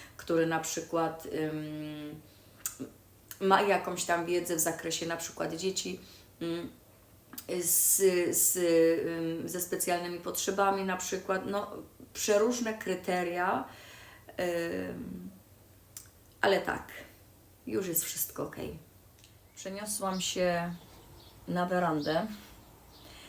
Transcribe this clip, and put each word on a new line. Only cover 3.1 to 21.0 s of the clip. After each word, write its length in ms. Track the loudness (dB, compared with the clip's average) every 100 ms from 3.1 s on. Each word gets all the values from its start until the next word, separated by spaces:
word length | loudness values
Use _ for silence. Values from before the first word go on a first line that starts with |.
| -20 -18 -2
ma 220 | 4 6
jakąś 440 | 6 2 0 -4 0
tam 200 | 0 2
wiedzę 300 | 0 0 0
w 40 |
zakresie 460 | 2 0 -2 -4 -2
na 120 | -4
przykład 360 | -6 -4 -4
dzieci, 460 | -2 -2 -2 -4 -8 -12 -20 -20 -8
ym, 280 | -4 -4 -6 -12 -20 -20 -20 -20 -18 -12 -6 -2
z, 360 | 2 4 4 6 6 6 4 4
z, 200 | 4 4
ym, 920 | 6 8 8 6 2 -2 -2 -2 -4
ze 120 | -6
specjalnymi 580 | -4 -2 0 0 -2 -6
potrzebami 640 | -6 -4 0 2 4 2
na 140 | 0 -2
przykład, 440 | -2 -4 -2 -2 -2
no, 260 | -4 -4 -8 -14 -18 -14
przeróżne 600 | -4 4 6 6 2 -2
kryteria, 880 | -2 -2 -2 0 0 0 0 0 0 -2 -12 -18 -20 -20 -20 -12 -4
ym, 880 | -2 0 -2 -2 -4 -6 -8 -10 -12 -16 -20 -20 -20 -20 -18 -18 -18 -20 -20 0
ale 200 | 4 4
tak, 300 | 2 -4 -8 -14 -16 -20 -20 -20 -20 -16 -4
już 200 | -2 0
jest 160 | -2
wszystko 400 | -2 -2 -4 -4
okej. 340 | -8 -8 -10 -10 -16 -20 -20 -20 -20 -20 -20 -14
Przeniosłam 680 | -10 -8 -6 -2 -2 0
się 520 | -2 2 2 2 0 -6 -12 -20